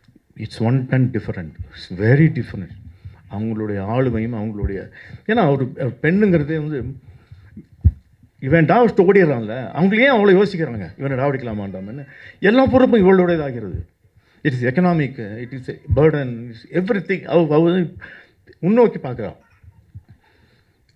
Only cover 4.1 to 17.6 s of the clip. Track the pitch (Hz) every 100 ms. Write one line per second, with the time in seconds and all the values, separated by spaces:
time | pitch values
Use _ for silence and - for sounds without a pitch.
4.1 | 110 117 113 110 104 98 95 - - -
5.1 | - - 233 156 139 123 - 127 - 151
6.1 | 190 214 170 143 160 151 147 120 131 -
7.1 | - _ - - - - _ - - _
8.1 | _ _ _ 131 165 151 214 233 - 185
9.1 | 196 165 123 104 127 113 - 190 214 277
10.1 | 233 202 185 196 170 156 113 80 - 135
11.1 | 127 139 131 120 104 98 92 98 139 139
12.1 | - - - 190 247 269 247 254 233 185
13.1 | 190 180 170 143 120 98 90 - _ _
14.1 | _ _ _ 151 127 123 131 180 165 131
15.1 | 120 101 110 123 135 135 135 147 131 156
16.1 | 147 131 117 120 113 - 175 185 202 -
17.1 | 185 - 165 156 151